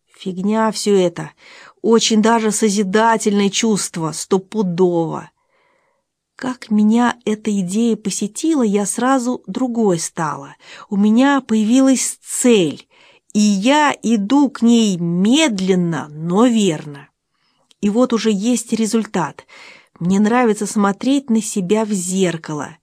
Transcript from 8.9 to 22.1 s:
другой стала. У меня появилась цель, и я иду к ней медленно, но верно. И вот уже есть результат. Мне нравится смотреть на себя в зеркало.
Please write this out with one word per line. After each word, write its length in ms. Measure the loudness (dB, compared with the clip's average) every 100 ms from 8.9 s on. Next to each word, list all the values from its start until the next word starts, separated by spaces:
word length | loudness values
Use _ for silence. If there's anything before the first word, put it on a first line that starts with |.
| -2 0 0 -2 -6 -8
другой 520 | -6 -4 0 0 0
стала. 580 | -4 -6 -6 -6 -14 -20 -20 -20 -6
У 80 | 0
меня 460 | 2 4 4 2
появилась 760 | 0 0 2 4 4 2 -2 -8
цель, 640 | -12 -2 2 4 2 -4 -14 _ _ _ _
и 60 | 0
я 540 | 2 2 2 2 2 0
иду 460 | -2 0 2 2 2
к 140 | 2
ней 340 | 2 4 2 -2
медленно, 1120 | -2 0 2 2 2 0 0 0 0 -4 -8
но 380 | -10 -2 2 2
верно. 640 | 2 0 -2 -8 -18 -20 _ _ _ _ _ _ _
И 80 | -2
вот 240 | 0 0
уже 160 | 0 0
есть 420 | -2 0 -4 -2
результат. 720 | -4 -2 -2 -2 -4 -4 -8 -20 -20 -20 -20 _ -6
Мне 200 | 0 2
нравится 460 | 2 2 2 0
смотреть 640 | -2 0 0 0 -2 -2 0
на 140 | -2
себя 420 | -2 -4 -2 -2
в 80 | -2
зеркало. 800 | -4 -4